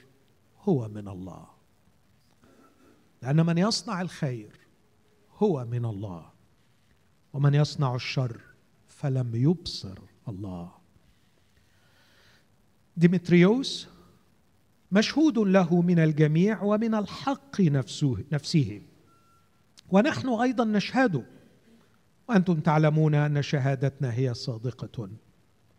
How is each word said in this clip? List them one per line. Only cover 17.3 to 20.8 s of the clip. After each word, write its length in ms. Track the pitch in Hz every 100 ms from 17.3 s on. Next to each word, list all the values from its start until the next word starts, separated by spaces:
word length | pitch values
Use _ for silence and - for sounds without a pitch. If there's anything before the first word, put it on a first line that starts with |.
| 269 - -
نفسه، 640 | 170 139 - - 143 95 -
نفسه، 500 | 143 - 160 104 104 - _ _ _ _ _ _ _ _ _ -
ونحن 400 | 190 294 - 262
أيضًا 340 | 220 254 233
نشهد، 640 | 220 208